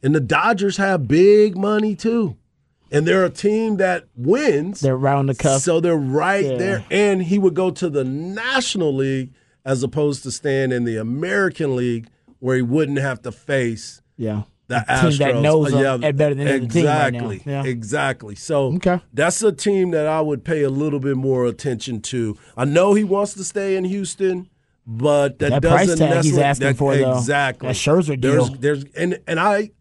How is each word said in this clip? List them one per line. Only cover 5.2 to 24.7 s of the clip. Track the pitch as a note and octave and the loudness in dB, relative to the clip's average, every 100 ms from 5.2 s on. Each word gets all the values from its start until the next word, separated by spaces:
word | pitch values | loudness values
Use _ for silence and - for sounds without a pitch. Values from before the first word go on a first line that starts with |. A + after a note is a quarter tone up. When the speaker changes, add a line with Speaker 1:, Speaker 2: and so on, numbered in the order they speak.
| C#3 | 0
Speaker 2:
the | |
cusp. | C3 D#3 C3+ | 0 0 2
Speaker 1:
So | D#3 E3 | 2 2
they're | F3 E3 | 2 0
right | C#3 C#3 E3+ G3 | 0 0 0 0
Speaker 2:
Yeah. | D#3 B2+ | 0 -2
Speaker 1:
there. | F#3 G3 - | -2 -2 -2
And | F#3+ G#3 F#3+ | 0 2 2
he | F3 G3+ | 0 2
would | F#3+ | 2
go | D#3 F#3 | 2 -2
to | - F3+ | -2 -4
the | C#3+ | -2
National | C3 C3+ E3+ G3+ A#3 C4+ B3 G3+ D#3+ | -4 -4 -8 -8 -4 -2 -2 -2 -2
League | C3+ C3+ C3+ B2+ _ _ _ | 0 -2 -2 -6 _ _ _
as | - C3+ | -4 -2
opposed | B2+ B2+ D3 C#3 | -2 -2 -2 -2
to | C3+ | -8
staying | - D3+ C3+ C3+ | -8 -2 0 0
in | B2 | 0
the | A#2+ A2+ | -2 -4
American | A2 C3 E3+ G3+ F#3+ - D3+ | -4 -6 -4 -2 -2 -2 -4
League | B2+ B2 A#2 A2+ _ _ _ | -2 -2 -4 -8 _ _ _
where | B2+ B2+ | -2 0
he | |
wouldn't | A#2+ C#3 D3+ C#3+ | 0 0 0 -2
have | C#3 B2 | -4 -6
to | B2 | -10
face | G#2 - C#3 B2 A2 - - _ - | -14 -4 -2 -2 -4 -12 -20 _ -8
Speaker 2:
Yeah. | A2 G#2+ G#2 _ _ | -6 -4 -8 _ _
Speaker 1:
the | B2 A#2 | -6 0
Speaker 2:
A | C3 D#3+ | 2 2
team | C#3+ | 2
that | C#3 A#2+ | 2 2
Speaker 1:
Astros. | |
Speaker 2:
knows | D3 D#3+ D3 | 4 4 4
them | C#3 C3+ B2+ | 2 2 2
Speaker 1:
Yeah, | D3 | 0
Speaker 2:
and | C#3+ | 2
better | D3+ | 0
than | C#3 C#3+ | 2 0
the | C3+ | 0
other | A#2+ | 0
team | C3 D#3 | 2 2
right | D3+ C#3 | 2 0
now. | B2 A#2 | -2 -6
Speaker 1:
Exactly. | G2 - | -8 -8
Speaker 2:
Yeah. | C#3 | -6
Speaker 1:
Exactly. | C3+ B2 A2 D3 C#3 B2 A2 | -4 -6 -6 -2 -2 -4 -10
So | G2+ - D3+ C3+ | -16 -4 -2 0
Speaker 2:
Okay. | E3 F#3 F3+ - | 0 0 -2 -4
Speaker 1:
that's | A2+ D#3+ - | -2 -2 2
a | A3 | 0
team | D#3 G#3+ G3 F#3 | 0 0 2 2
that | E3 D3+ | 0 0
I | D#3 | 0
would | D#3 C#3+ | -2 -4
pay | - D#3+ | -4 -2
a | C#3 | 0
little | C3+ D3+ C#3+ | 0 -2 -2
bit | C3+ C3 | -2 -2
more | C3+ B2+ B2 | 0 0 0
attention | A2+ C#3+ A#2+ B2 A#2 | -2 -6 -6 -6 -10
to. | - C3 A2+ G#2+ - - | -6 -4 -4 -6 -14 -6
I | C3+ | 0
know | D3+ F#3+ | 2 4
he | G3+ | 4
wants | G#3 G3 G3+ | 2 0 -2
to | G3+ | -6
stay | F#3 G#3 G3 F#3+ | -8 -6 -2 -2
in | |
Houston, | F#3 G3 F#3+ - F#3+ F#3 F#3 _ _ | -2 -4 -6 -4 -2 -2 -8 _ _